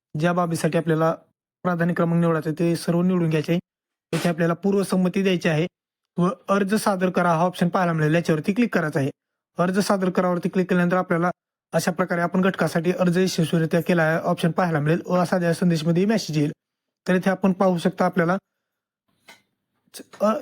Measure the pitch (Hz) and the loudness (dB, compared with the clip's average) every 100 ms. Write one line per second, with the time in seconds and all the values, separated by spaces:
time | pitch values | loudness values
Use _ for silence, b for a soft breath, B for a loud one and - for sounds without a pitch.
0 | _ 151 170 175 175 160 160 165 165 156 | _ -4 -2 0 -2 -2 -2 -2 0 0
1 | - 127 _ _ _ _ 180 170 170 175 | 0 -2 _ _ _ _ -4 -2 -2 0
2 | 170 170 170 165 156 151 170 160 - 170 | 0 2 2 0 -2 -2 -2 -2 -2 0
3 | 180 180 160 156 147 175 - _ _ _ | 0 0 0 0 0 -4 -4 _ _ _
4 | _ 160 175 160 165 165 196 196 185 185 | _ -4 -2 0 -2 0 0 0 0 0
5 | 180 196 190 175 175 151 180 _ _ _ | 0 0 0 0 0 0 -2 _ _ _
6 | _ - 175 - - 202 190 214 220 185 | _ -2 0 -2 -2 0 0 0 0 0
7 | 180 180 175 160 180 - 175 202 175 160 | 0 0 2 2 0 0 0 0 0 2
8 | 151 170 165 156 202 202 233 185 151 160 | 2 2 0 -2 0 0 0 0 -2 -2
9 | 170 - _ _ _ - 185 190 190 202 | -2 -6 _ _ _ -4 -2 0 0 0
10 | 185 185 180 175 180 190 180 180 175 180 | 0 0 0 0 -2 -2 0 2 2 0
11 | 180 170 180 - _ _ _ 165 190 180 | 0 0 -2 -4 _ _ _ -2 -2 -2
12 | 180 170 175 190 185 - 165 175 170 180 | -2 -2 0 0 0 0 -2 0 0 0
13 | 180 175 185 - 156 170 160 170 160 175 | 2 2 0 0 0 0 0 0 2 2
14 | 160 170 175 175 170 175 180 156 151 175 | 2 0 -2 -2 -2 0 0 0 0 0
15 | - 180 175 185 170 165 180 160 160 170 | 0 0 0 0 0 0 0 0 0 0
16 | 208 220 - 151 147 - _ _ _ _ | 2 0 0 -2 -2 -4 _ _ _ _
17 | - 185 196 185 190 185 190 170 185 - | -2 0 0 0 0 2 2 2 -2 0
18 | 185 180 165 - - _ _ _ _ _ | 0 0 0 -2 -6 _ _ _ _ _
19 | _ _ - - _ _ _ _ _ - | _ _ -20 -20 _ _ _ _ _ -20
20 | - - 208 220 | -16 -2 -2 -2